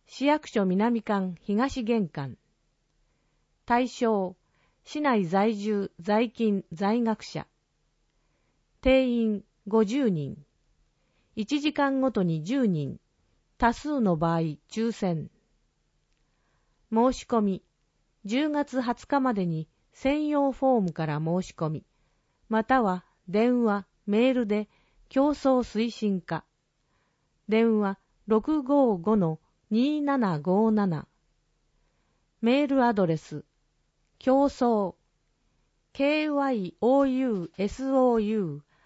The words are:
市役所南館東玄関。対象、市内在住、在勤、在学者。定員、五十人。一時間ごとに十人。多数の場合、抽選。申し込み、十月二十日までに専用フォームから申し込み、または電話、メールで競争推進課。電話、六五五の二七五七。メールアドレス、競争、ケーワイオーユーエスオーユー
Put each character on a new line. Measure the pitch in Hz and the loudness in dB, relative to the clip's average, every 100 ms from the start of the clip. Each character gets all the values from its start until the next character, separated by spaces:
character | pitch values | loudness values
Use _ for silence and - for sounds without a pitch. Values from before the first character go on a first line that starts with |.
| _ | _
市 | - 269 | -4 0
役 | 302 - | 0 -2
所 | 220 190 | -2 0
南 | 185 226 233 | 2 0 0
館 | - 202 185 170 | -2 -4 -4 -8
東 | - 208 269 269 | -4 -2 -2 -4
玄 | 220 233 180 | -2 -2 -2
関。 | - 135 - _ _ _ _ _ _ _ _ _ _ _ _ - | -6 -10 -12 _ _ _ _ _ _ _ _ _ _ _ _ -2
対 | 240 254 | 0 0
象、 | - 233 208 185 185 _ _ _ _ | -2 0 0 -2 -8 _ _ _ _
市 | - 302 | -12 -4
内 | 294 226 175 | 2 2 2
在 | 190 214 208 | 2 2 0
住、 | 208 208 196 - | -2 -4 -4 -8
在 | 170 208 240 | -2 0 0
勤、 | - 226 196 - | 0 0 0 -4
在 | 156 202 240 | -4 -2 0
学 | 226 214 | 0 -4
者。 | - 156 - _ _ _ _ _ _ _ _ _ _ _ _ _ | -6 -14 -14 _ _ _ _ _ _ _ _ _ _ _ _ _
定 | 254 262 254 | 2 4 4
員、 | 240 220 208 - _ - | 0 0 -2 -8 _ -2
五 | 220 208 | 0 0
十 | 262 247 | 0 0
人。 | 170 139 147 - _ _ _ _ _ _ _ _ - | 0 -4 -10 -18 _ _ _ _ _ _ _ _ -10
一 | 208 294 | -4 -2
時 | 294 | 0
間 | 302 277 269 | 0 0 2
ご | 262 | 0
と | 214 | 0
に | 180 160 | 0 -2
十 | 156 269 226 | -2 0 0
人。 | 165 139 120 _ _ _ _ _ - | 0 -4 -10 _ _ _ _ _ -2
多 | 233 | -2
数 | 233 294 285 | -2 -4 -2
の | 208 160 | 0 0
場 | 165 170 | 0 -2
合、 | 165 147 _ | -4 -6 _
抽 | 214 226 | -6 -4
選。 | 214 190 160 143 _ _ _ _ _ _ _ _ _ _ _ _ _ _ _ _ | -4 -4 -4 -8 _ _ _ _ _ _ _ _ _ _ _ _ _ _ _ _
申 | 220 254 | 2 2
し | 247 - | 0 -2
込 | 233 | 0
み、 | 208 185 - _ _ _ _ _ 196 | 0 -2 -8 _ _ _ _ _ -6
十 | 240 302 | -2 0
月 | 294 285 254 | -2 -2 -2
二 | 247 233 | -4 -6
十 | - | -2
日 | 277 | -2
ま | 262 202 | 0 0
で | 180 | -2
に | 160 160 _ _ | -4 -8 _ _
専 | _ 269 294 302 | _ -2 0 0
用 | 294 277 | 0 0
フ | 247 262 | 0 2
ォ | 247 | 2
ー | |
ム | 185 | 0
か | 156 156 | -2 -4
ら | 147 | -2
申 | 160 180 | -2 -2
し | 185 - | -4 -6
込 | 156 | -6
み、 | 151 - _ _ _ _ _ - | -6 -12 _ _ _ _ _ -4
ま | 220 | -2
た | 220 262 | 2 2
は | 214 180 - _ - | 2 -2 -8 _ -4
電 | 196 240 247 | 0 2 2
話、 | 226 202 190 _ - | 2 0 -4 _ -2
メ | 208 254 | 2 2
ー | |
ル | 254 220 | 2 0
で | 208 208 _ _ _ _ | -2 -6 _ _ _ _
競 | 262 285 | 0 2
争 | 285 269 254 233 | 2 2 2 0
推 | 208 233 | -2 -4
進 | - 214 190 | -2 -2 -2
課。 | - 160 - _ _ _ _ _ _ _ _ _ - | -4 -8 -10 _ _ _ _ _ _ _ _ _ -2
電 | 220 233 214 | 2 4 4
話、 | 196 196 _ _ - | 0 -4 _ _ -2
六 | 214 214 311 | 0 2 -2
五 | 254 285 254 190 | 2 4 4 2
五 | 170 220 | 2 2
の | 170 160 _ _ - | 2 -2 _ _ -4
二 | 214 269 302 | 0 0 0
七 | 285 277 208 156 | -2 0 0 0
五 | 147 185 220 | 0 2 4
七。 | 214 196 151 - _ _ _ _ _ _ _ _ _ _ _ _ _ | 2 0 -2 -8 _ _ _ _ _ _ _ _ _ _ _ _ _
メ | 226 262 | 0 2
ー | 294 | 2
ル | 269 240 | 2 2
ア | |
ド | 208 180 | 2 0
レ | 160 | -2
ス、 | - 151 - _ _ _ _ _ _ _ | -6 -16 -16 _ _ _ _ _ _ _
競 | - 269 285 | 0 2 2
争、 | - 240 214 190 - _ _ _ _ _ _ _ _ _ | 0 0 0 -2 -8 _ _ _ _ _ _ _ _ _
ケ | - 277 311 302 | -2 0 0 0
ー | |
ワ | 285 277 | 0 0
イ | 240 180 - | -2 -4 -2
オ | 226 269 | 2 4
ー | 277 | 4
ユ | 254 262 | 2 -2
ー | 202 165 - | -2 -4 -4
エ | 202 | -6
ス | - 269 | -4 -2
オ | 269 254 226 | 2 4 2
ー | |
ユ | 208 220 | 0 -2
ー | 175 147 - _ | -4 -6 -14 _